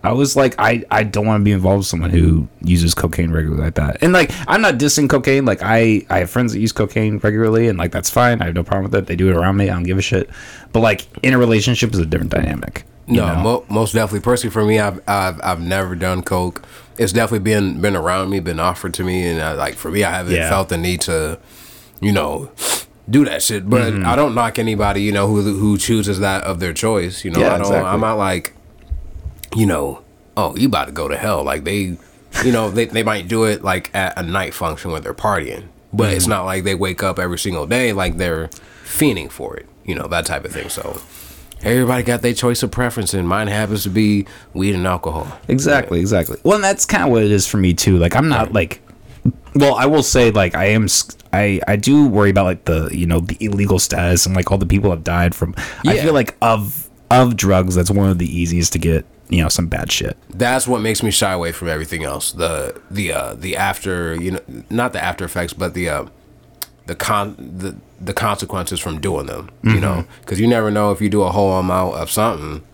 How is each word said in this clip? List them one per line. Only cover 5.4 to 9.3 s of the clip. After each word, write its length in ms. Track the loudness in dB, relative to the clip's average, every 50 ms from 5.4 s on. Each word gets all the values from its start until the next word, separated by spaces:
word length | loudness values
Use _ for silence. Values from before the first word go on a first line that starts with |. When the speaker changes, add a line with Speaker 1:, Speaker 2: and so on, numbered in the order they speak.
| 4
Speaker 1:
Like, 180 | 2 0 0 0
I, 420 | 2 4 4 4 4 4 2 0 0
I 80 | 0 0
have 100 | 0 0
friends 240 | 0 0 0 0 0
that 60 | 0
use 120 | -2 -2
cocaine 460 | 0 -2 -2 0 0 0 0 0 0
regularly, 500 | 0 0 0 2 2 2 4 4 4 4 2
and, 100 | 2 0
like, 120 | -2 -2
that's 200 | -4 -4 -6 -2
fine. 280 | 2 2 4 4 2 2
I 60 | -2
have 80 | -2 -2
no 80 | -2 0
problem 200 | 0 -2 -2 0 0
with 20 | 0
it. 140 | -2 0
They 80 | -2 -2
do 140 | 2 2
it 60 | 4